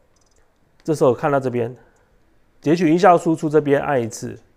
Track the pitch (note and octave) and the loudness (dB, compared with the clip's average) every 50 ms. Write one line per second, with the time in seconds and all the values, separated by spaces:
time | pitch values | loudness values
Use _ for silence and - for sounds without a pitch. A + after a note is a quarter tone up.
0 | _ _ _ _ _ _ _ _ _ _ _ _ _ _ _ _ _ - D3+ C#3+ | _ _ _ _ _ _ _ _ _ _ _ _ _ _ _ _ _ -6 -2 0
1 | D#3 C3+ A#2 - - D3+ C#3+ C#3 C3 B2+ A#2+ A#2+ A#2 A#2 B2 - _ _ _ _ | 2 2 2 0 -2 -2 -2 -2 -2 -4 -4 -4 -6 -6 -8 -14 _ _ _ _
2 | _ _ _ _ _ _ _ _ _ _ _ _ - C#3+ E3 F3 F#3 D3+ D#3+ F3+ | _ _ _ _ _ _ _ _ _ _ _ _ -2 -2 0 0 2 2 2 4
3 | F#3+ F#3+ F3 D#3+ - E3+ D#3+ D#3 - D3+ D3 D3+ D3 C#3+ C#3 C#3 C#3 C#3 D3 C3 | 6 6 4 4 2 0 -2 -2 -2 0 0 0 2 2 0 0 0 -2 -2 -4
4 | A#2 A2 - - - A#2 G#2+ - - _ _ | -4 -6 -8 -12 -12 -12 -14 -16 -20 _ _